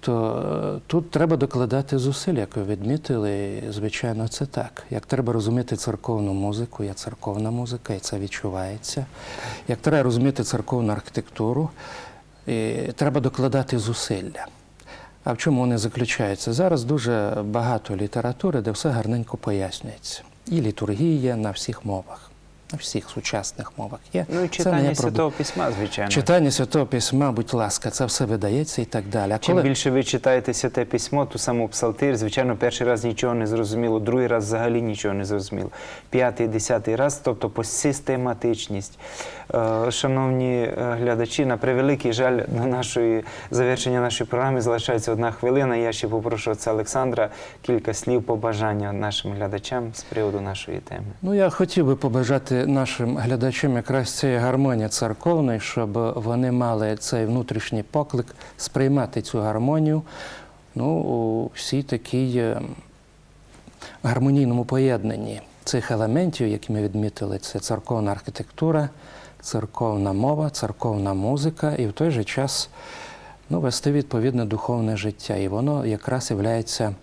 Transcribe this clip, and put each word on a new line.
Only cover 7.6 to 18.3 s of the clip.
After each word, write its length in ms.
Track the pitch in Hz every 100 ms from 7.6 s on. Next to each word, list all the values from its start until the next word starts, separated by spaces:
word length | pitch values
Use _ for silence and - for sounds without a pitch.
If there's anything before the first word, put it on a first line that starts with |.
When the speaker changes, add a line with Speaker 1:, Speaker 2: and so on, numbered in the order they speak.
| 120 120 -
Speaker 1:
і 40 | 98
це 200 | - 104
відчувається. 880 | 98 - 104 92 92 107 - - 135 - - - 117 107 -
Як 100 | 120
треба 240 | - 147
розуміти 420 | 127 117 135 139
церковну 480 | 110 120 - 127 113
архітектуру, 800 | 104 - - - - 110 127 156 - - - - - - - -
і 260 | 117 110 113 127 -
треба 240 | 151 143
докладати 580 | 127 - 131 135 127 123
зусилля. 680 | 107 113 - 101 92 - - - - - - - - -
А 80 | -
в 60 | 120
чому 220 | - 135
вони 180 | 123 117
заключаються? 760 | 107 120 120 - 107 98 -
Зараз 320 | 117 185 160
дуже 580 | 120 151 117 113 101 107
багато 520 | 104 110 117 113 - 98
літератури, 640 | 87 123 120